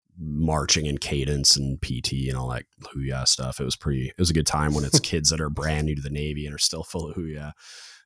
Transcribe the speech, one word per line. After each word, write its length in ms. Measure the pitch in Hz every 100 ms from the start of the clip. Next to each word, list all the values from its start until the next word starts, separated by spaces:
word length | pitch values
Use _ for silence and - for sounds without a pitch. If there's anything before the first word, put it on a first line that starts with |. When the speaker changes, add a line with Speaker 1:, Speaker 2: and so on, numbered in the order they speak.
| _ 87
Speaker 1:
marching 680 | 78 73 80 78 71 - 76
and 140 | 71
cadence 560 | - 71 67 73 69 -
and 240 | 69 67
P 220 | - 62
T 260 | - 65 65
and 100 | 65
all 120 | 64
that 160 | 62 - - -
hoo-yah 320 | - 67 65
stuff. 380 | 64 - 64 -
It 20 |
was 140 | 65 -
pretty, 320 | - 67 64
it 80 | -
was 100 | 87
a 40 |
good 140 | 80 78
time 260 | 76 76
when 100 | 76
it's 160 | 71 -
Speaker 2:
<laughs> 100 | -
Speaker 1:
kids 180 | 85 76
that 100 | 80
are 100 | 76
brand 360 | 76 76 76 76
new 100 | 73
to 60 |
the 80 | 69
Navy 360 | 73 76 73 73
and 80 |
are 40 | 71
still 260 | - 80
full 240 | 82 90 82
of 60 | 85
hoo-yah. 380 | 82 76 73 - - - - -